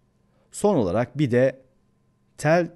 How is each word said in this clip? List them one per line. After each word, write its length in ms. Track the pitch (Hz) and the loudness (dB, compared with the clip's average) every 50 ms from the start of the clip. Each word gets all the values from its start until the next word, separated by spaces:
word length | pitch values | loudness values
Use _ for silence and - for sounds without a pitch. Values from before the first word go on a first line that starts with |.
| _ _ _ _ _ _ _ _ _ _ | _ _ _ _ _ _ _ _ _ _
Son 240 | - - - 208 202 | -8 -2 0 0 2
olarak 420 | 143 107 87 85 110 123 - - 139 | 2 0 0 -2 -2 -4 -4 -4 -4
bir 140 | 151 117 | -2 0
de 300 | 117 120 127 135 - - _ _ _ _ _ _ _ _ _ _ _ _ _ _ _ - | 2 2 2 0 -2 -6 _ _ _ _ _ _ _ _ _ _ _ _ _ _ _ -6
tel 340 | - 151 165 180 170 170 - | -2 0 2 0 0 -2 -6